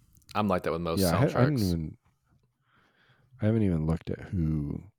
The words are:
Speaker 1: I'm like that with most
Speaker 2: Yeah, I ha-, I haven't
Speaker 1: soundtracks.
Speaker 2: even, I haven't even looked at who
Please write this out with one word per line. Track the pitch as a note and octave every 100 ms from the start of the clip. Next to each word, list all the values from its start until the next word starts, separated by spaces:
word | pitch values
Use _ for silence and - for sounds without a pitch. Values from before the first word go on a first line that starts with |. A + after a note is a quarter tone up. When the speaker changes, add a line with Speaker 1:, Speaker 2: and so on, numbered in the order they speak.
| _ _ - G#2
Speaker 1:
I'm | G#2
like | F2+
that | D#2
with | E2
most | E2 F#2 F2+
Speaker 2:
Yeah, |
I | F2+
ha-, | C#3 -
I |
haven't | C3 C3
Speaker 1:
soundtracks. |
Speaker 2:
even, | F#2+ E2+ D#2 - _ _ _ _ _ _ _ _ _ _ _ _ _ -
I | G#2+
haven't | A2+
even | G2+ D#2+ D#2
looked | D#2+ -
at | -
who | - F#2+ D#2 D#2 C#2+ - F#2+